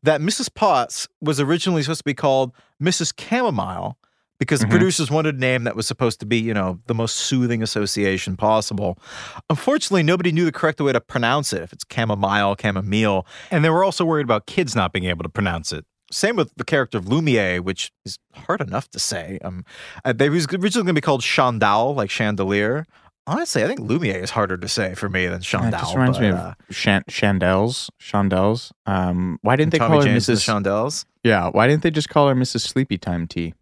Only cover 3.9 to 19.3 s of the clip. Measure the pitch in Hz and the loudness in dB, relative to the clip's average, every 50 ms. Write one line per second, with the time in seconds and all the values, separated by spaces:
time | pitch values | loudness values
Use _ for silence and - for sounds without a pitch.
3.9 | 127 _ _ _ _ _ _ _ _ _ - - 151 135 110 104 113 - - 190 | -10 _ _ _ _ _ _ _ _ _ -2 -2 0 0 2 2 4 4 4 4
4.9 | 175 - 160 117 143 156 156 156 143 131 131 127 127 127 117 120 - 113 110 - | 2 0 -2 0 0 0 0 0 -2 0 0 0 0 0 -2 -4 -4 -4 -4 -4
5.9 | - _ 127 117 110 - - 104 120 117 110 113 110 104 95 92 90 85 _ - | -2 _ 0 -2 -2 -2 -4 -2 0 0 0 0 -2 0 0 -2 -4 -6 _ -4
6.9 | 117 113 117 110 - - - - 139 131 123 120 120 113 110 107 - 107 104 98 | -2 -2 -2 -2 -4 -4 -2 0 2 2 2 2 0 0 -2 -2 -2 -2 -2 -2
7.9 | - 104 101 98 95 92 - - 95 - 107 107 110 110 107 - 107 101 104 92 | -2 0 0 0 0 -2 -2 -6 -4 0 2 2 2 2 0 -2 -6 -4 -4 -4
8.9 | 90 _ - - - - - - - - - _ 160 139 - - 285 311 - - | -4 _ -12 -18 -16 -16 -16 -14 -16 -18 -4 _ -4 -2 0 0 0 0 0 2
9.9 | 196 185 160 151 175 185 175 180 156 165 175 160 143 - - 156 151 - 151 139 | 2 2 4 4 2 2 2 0 2 2 2 0 0 0 0 0 0 2 0 2
10.9 | 127 117 - _ - 127 120 117 131 151 143 - - 87 82 85 - - - _ | 2 0 -2 _ -4 -2 0 2 2 0 0 -2 -4 -6 -6 -8 -12 -16 -16 _
11.9 | - - 117 110 107 98 98 98 101 104 101 101 98 - - 107 98 95 95 101 | -4 -2 0 0 0 0 0 2 2 2 2 2 0 0 0 -2 -2 0 -2 0
12.9 | 101 107 110 104 98 95 90 _ - - - - 185 160 147 160 160 170 190 196 | 2 2 2 4 2 0 -2 _ -14 -20 -8 -2 0 2 4 4 4 4 2 2
13.9 | 180 - 180 165 160 151 143 120 113 107 - - - - 180 127 104 120 95 92 | 2 0 0 2 2 0 2 2 0 0 0 -2 -2 -2 -2 0 0 0 0 0
14.9 | - 95 90 90 87 82 - 85 - - 101 92 85 82 78 - - 76 - _ | -2 -2 -2 -2 -4 -4 -6 -8 -4 -2 -2 -2 -2 -4 -6 -8 -10 -10 -12 _
15.9 | _ _ _ _ - - - 202 240 202 156 - _ - - - 165 143 127 - | _ _ _ _ -4 -2 0 0 2 0 -2 -2 _ -12 -4 0 0 0 0 0
16.9 | - 110 90 95 127 156 165 151 123 113 101 92 90 90 87 92 92 - - - | -4 -6 -2 0 0 0 2 2 2 2 2 2 0 -2 -2 -4 -6 -6 -8 -12
17.9 | _ _ _ 95 95 - _ _ _ - - - 175 202 151 101 90 113 - _ | _ _ _ -16 -16 -16 _ _ _ -18 -6 -4 -4 -4 -4 -4 -6 -6 -6 _
18.9 | - - - - - 90 82 85 | -8 -6 -6 -6 -6 -8 -8 -10